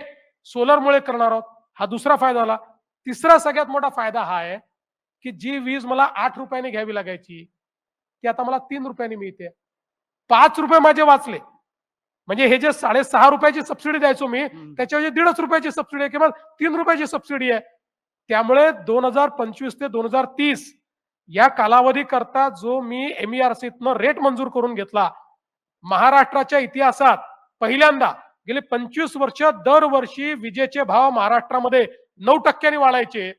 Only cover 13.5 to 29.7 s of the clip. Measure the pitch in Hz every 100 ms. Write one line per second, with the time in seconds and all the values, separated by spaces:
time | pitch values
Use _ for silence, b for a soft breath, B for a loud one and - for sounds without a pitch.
13.5 | 302 - - 294 302 277 262 269 247 294
14.5 | - 151 151 247 302 311 277 339 349 262
15.5 | 320 285 311 - 277 285 285 311 - -
16.5 | - 320 311 302 320 302 311 - 277 254
17.5 | 226 220 _ _ _ _ _ - 220 226
18.5 | 269 311 214 170 240 254 277 285 285 226
19.5 | - 262 - 277 226 226 254 262 277 294
20.5 | 269 - _ _ _ _ _ _ 170 262
21.5 | 254 214 240 254 254 277 254 233 269 269
22.5 | 180 220 262 233 247 285 - 208 247 254
23.5 | 226 247 - 247 240 240 302 277 247 262
24.5 | 247 240 220 196 208 175 - _ _ _
25.5 | _ _ _ 175 185 247 277 269 285 269
26.5 | 285 247 262 269 240 269 196 - - _
27.5 | - 226 269 302 277 214 - _ _ 185
28.5 | 269 277 240 240 294 320 277 277 - 311
29.5 | 294 262